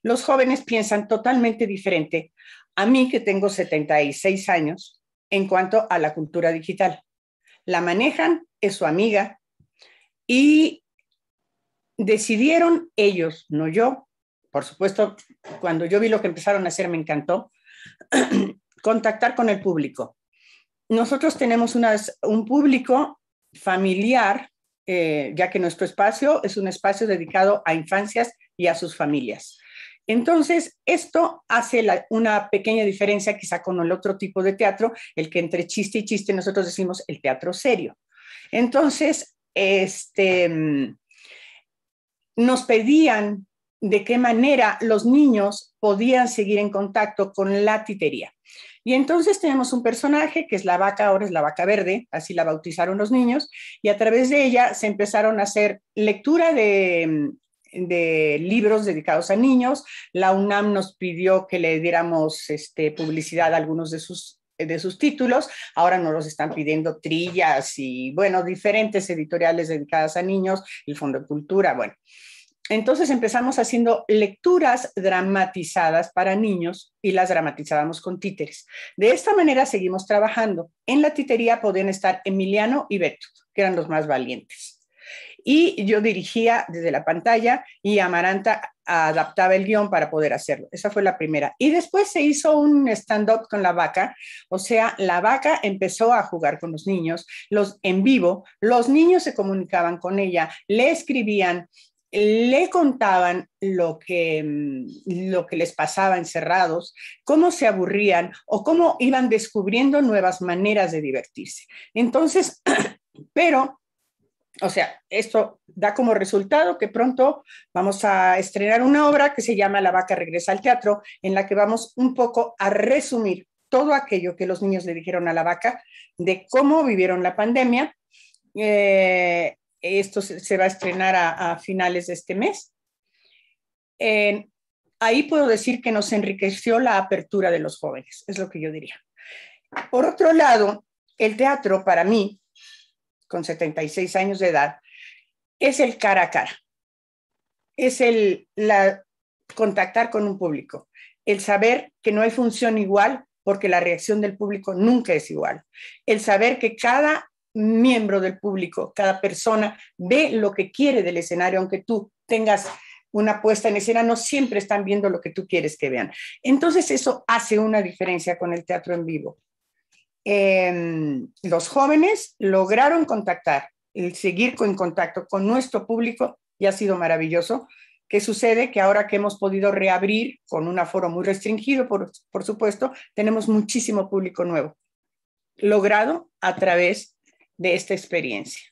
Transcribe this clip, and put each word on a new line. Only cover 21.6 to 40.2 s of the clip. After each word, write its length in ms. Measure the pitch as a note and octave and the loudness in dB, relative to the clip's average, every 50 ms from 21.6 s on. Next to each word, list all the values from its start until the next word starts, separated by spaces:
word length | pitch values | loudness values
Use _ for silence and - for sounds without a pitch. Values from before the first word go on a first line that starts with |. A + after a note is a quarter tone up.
| A#3 A#3 - | 0 0 0
unas, 420 | A#3+ A#3 A3+ G#3+ G#3 G#3+ - - _ | 2 2 2 2 0 -2 -8 -12 _
un 240 | - - G#3+ A3+ G#3+ | -2 0 0 0 0
público 760 | A3 B3+ D4 C#4+ C#4+ C4 B3+ C4 - B3 C4+ D4 - - _ _ _ _ _ _ _ _ | 0 0 4 4 4 2 2 2 2 2 2 2 -2 -8 _ _ _ _ _ _ _ _
familiar, 960 | - - G3 F#3 F#3 G3 F#3+ F#3 F#3+ G3+ A#3 C4 B3 A3 G3 G#3 B3+ - _ _ _ _ _ _ _ _ | -8 -4 -2 0 0 0 0 0 0 0 2 2 2 2 2 0 -2 -6 _ _ _ _ _ _ _ _
eh, 460 | - F#3 F3+ E3 D#3+ D3+ D3+ C#3 A#2 B2 | -4 -2 0 0 0 0 -2 -4 -4 -2
ya 140 | D#3 F#3 F3+ | -2 -2 -2
que 100 | - G3 | 0 -2
nuestro 260 | F3+ E3+ E3 - G3 | -2 -2 -2 -4 -6
espacio 580 | - - - G3+ G#3+ A3 - C#4 C#4+ D#4 D4 - | -6 0 0 0 0 0 0 0 2 2 2 0
es 140 | G3 F#3+ | -4 -6
un 100 | G#3 G3 | -4 -6
espacio 400 | F#3+ F#3 - - G3 G3 G3+ A#3 | -6 -6 -2 -2 -2 -2 0 0
dedicado 540 | G#3+ G3 F3 E3 D#3+ - F#3+ F#3+ G3+ G#3 - - | -2 -2 -2 -4 -4 0 2 4 4 2 2 0
a 80 | E3 D#3+ | -2 -2
infancias 600 | E3 D#3+ - F#3+ G3 G3+ G#3 - A#3 A#3 A#3 - _ _ _ _ | -2 -2 -2 -2 -4 -2 -2 -2 -2 -4 -4 -6 _ _ _ _
y 100 | - F3 | -2 0
a 80 | F3 E3+ | 0 0
sus 200 | E3 F3+ E3 - | -2 -6 -10 -6
familias. 600 | - D#3+ D3 D3 C#3+ B2 A2 G#2+ - - - - _ _ - - - - - - _ _ | -4 -2 -2 -2 -2 -2 -6 -10 -10 -14 -20 -20 _ _ -20 -20 -20 -20 -20 -20 _ _
Entonces, 720 | - A3 A#3+ A#3 E4 E4+ E4 D4 - F4 E4+ E4 - _ _ _ | -2 -2 0 2 2 2 2 4 2 0 0 -2 -4 _ _ _
esto 580 | - C#4+ D#4+ - - - E4 E4+ - - - _ | -2 -2 -2 -2 -2 0 0 0 0 -2 -10 _
hace 340 | _ G#3+ A#3+ - - - A#3 | _ -2 -2 0 0 0 0
la, 240 | A3 G#3 F3+ F3+ - _ | 2 2 0 0 -2 _
una 400 | A3+ A3 A3+ A3 G#3 G#3 G3+ G#3 | -2 0 2 2 2 0 0 -2
pequeña 340 | - G3 G3 A3 A3 A3+ G#3+ | -4 -2 0 0 0 0 0
diferencia 540 | G3+ F#3+ G3 G#3 G3+ G#3 G3+ G3 G#3+ G#3 | 0 0 0 0 0 0 0 0 -4 -4
quizá 240 | G#3 - - - F3+ | -4 -6 -8 -8 -6
con 180 | - F#3 F#3 F3+ | -6 -4 -4 -2
el 120 | E3 E3 | -2 -2
otro 260 | F3+ F#3 - G#3 G3 | -2 -2 -2 -6 -6
tipo 260 | G3 G3+ F#3+ - G3 F#3 | -4 -8 -6 -4 -2 0
de 100 | G3 G3 | 0 0
teatro, 380 | G3 A3+ G3+ G3 G3 A3 A3+ A3+ - - - _ | 2 0 0 0 0 -4 -4 -4 -8 -20 -12 _
el 140 | - D#3+ D#3 | -8 -8 -4
que 100 | - F3+ | -4 -4
entre 260 | F3 E3+ F#3+ E3+ E3+ | -4 -2 -4 -6 -6
chiste 340 | - - A3 G3+ G3+ - A3+ | -6 -4 -6 -6 -4 -4 -6
y 60 | G#3 | -4
chiste 280 | - A3 G3 - - G3 | -2 -4 -4 -2 -2 -4
nosotros 320 | F#3 F3+ G3+ F#3+ G3+ F#3 | -2 -2 -2 -2 -2 -4
decimos 380 | E3+ - - F#3+ F3+ F3+ F3+ - | -4 -4 -6 -4 -4 -6 -8 -10
el 140 | - D#3 - | -12 -14 -6
teatro 320 | - C3+ C3+ - - F3 F3+ | -4 -4 -4 -2 -6 -8 -8
serio. 440 | - - B3+ A#3+ F3+ D3+ - - _ _ _ _ _ - - - - - - | -2 0 0 0 0 -2 -10 -12 _ _ _ _ _ -20 -20 -20 -20 -18 -6
Entonces, 840 | - A3+ B3 A#3 - C4+ D#4+ C#4+ - - D#4 C#4+ D4+ - - _ _ _ _ _ _ | -2 0 0 2 2 2 2 2 2 0 0 0 0 -2 -6 _ _ _ _ _ _
este, 960 | F#3 G3 F#3+ G3 F#3+ F#3+ F#3+ - - - - _ - | -2 0 2 2 2 0 -2 -4 -12 -16 -8 _ 0